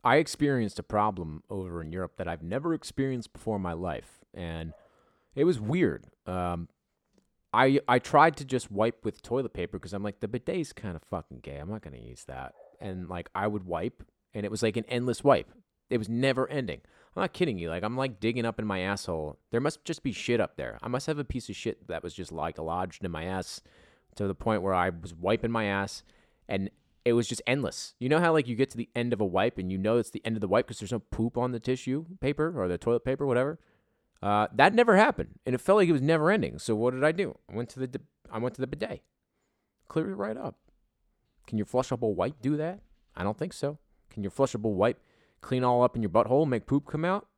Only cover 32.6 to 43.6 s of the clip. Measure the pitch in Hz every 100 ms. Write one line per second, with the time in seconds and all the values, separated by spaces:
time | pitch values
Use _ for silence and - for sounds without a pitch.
32.6 | 90 87 - 117 - 135 139 120 139 160
33.6 | _ _ _ _ _ _ 98 104 107 113
34.6 | 156 220 240 190 254 - - - - 123
35.6 | - 208 180 147 139 160 156 208 87 71
36.6 | - 107 120 127 147 170 180 - - 104
37.6 | 120 131 131 127 - _ - 113 120 -
38.6 | 135 - 220 - _ _ _ _ _ _
39.6 | _ _ _ 160 160 95 104 110 - -
40.6 | _ _ _ _ _ _ _ _ - 110
41.6 | 104 123 127 120 117 92 104 151 127 151
42.6 | 156 196 _ _ _ - 196 - 190 -